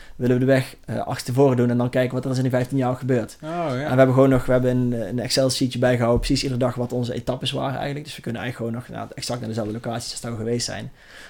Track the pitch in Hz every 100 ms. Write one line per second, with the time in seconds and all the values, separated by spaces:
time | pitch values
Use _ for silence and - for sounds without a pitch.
0 | - - 123 123 131 135 131 - - 113
1 | - 120 - 127 139 123 120 120 123 131
2 | 127 127 135 127 131 123 127 135 123 127
3 | 127 127 107 - 156 170 165 123 147 131
4 | 131 127 135 131 - 127 127 127 123 120
5 | 101 123 127 - 135 - 131 120 127 123
6 | 117 120 - 135 143 123 123 120 120 123
7 | 120 120 120 127 - 135 131 127 139 139
8 | 151 - - 113 110 127 117 113 123 110
9 | 110 - - 123 110 113 104 110 120 117
10 | - - 123 117 110 120 - - 120 -
11 | - - -